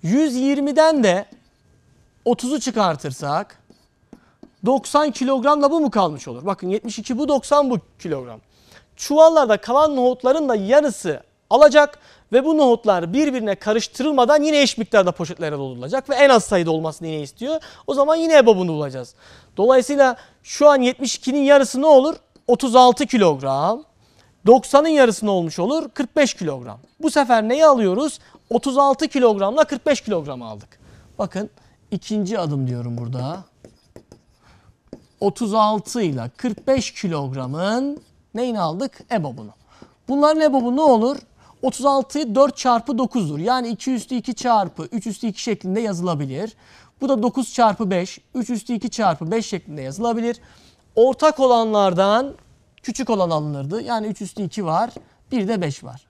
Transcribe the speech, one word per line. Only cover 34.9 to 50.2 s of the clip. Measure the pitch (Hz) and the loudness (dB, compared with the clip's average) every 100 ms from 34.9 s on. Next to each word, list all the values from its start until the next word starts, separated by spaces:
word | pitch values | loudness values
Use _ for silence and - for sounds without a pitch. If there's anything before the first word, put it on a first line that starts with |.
| - _ _ | -20 _ _
Otuz | 202 190 226 | -4 -2 -4
altı | 214 214 214 - 240 | 0 0 0 -6 -4
ile | 190 135 120 _ | -4 -4 -8 _
kırk | 247 214 - | -8 -6 -2
beş | 269 - | -2 -2
kilogramın | - 196 160 139 131 127 147 190 226 277 294 _ _ _ | -8 -6 -4 -6 -8 -8 -6 -4 -2 -4 -8 _ _ _
neyini | 214 247 226 | -8 -6 -4
aldık? | 170 160 269 _ _ | -4 -4 -8 _ _
ebob'unu. | 226 147 117 107 _ _ _ - _ - | -6 -4 -10 -18 _ _ _ -20 _ -6
Bunların | 277 294 311 | 2 2 4
ebobu | 302 269 240 254 | 2 2 0 2
ne | |
olur? | 311 233 233 285 - _ _ _ | 4 4 2 -4 -12 _ _ _
Otuz | 262 - 262 | -6 -2 0
altı | 277 254 285 302 | 0 -2 -6 -4
dört | 208 277 - | 2 2 2
çarpı | 262 233 233 247 | 0 0 0 -4
dokuzdur. | 262 254 170 147 | -2 -2 -4 -4
Yani | 180 254 233 | -2 -2 -4
iki | 226 - | -6 -4
üstü | 254 - | -6 -4
iki | 254 220 | -8 -6
çarpı | 247 247 226 185 - 156 | -6 0 0 0 -6 -10
üç | 233 226 | -8 -8
üstü | 202 233 | -8 -8
iki | 196 | -8
şeklinde | - 208 180 196 | -6 -6 -4 -4
yazılabilir. | 226 180 180 156 143 135 220 _ _ - _ _ | -4 -4 -4 -4 -6 -8 -10 _ _ -20 _ _
Bu | 269 | -2
da | 262 | 0
dokuz | 240 - 247 | 0 -2 -6
çarpı | - 233 202 190 | 2 2 2 -2
beş, | 185 185 - _ | -2 -4 -10 _
üç | - 226 | -10 -6
üstü | 233 - | -8 -6
iki | 233 240 | -6 -6
çarpı | - 208 160 165 | -2 -2 -2 -4
beş | 220 220 | -6 -6
şeklinde | 185 - 151 | -10 -10 -12
yazılabilir. | 131 147 233 233 | -12 -6 -4 -2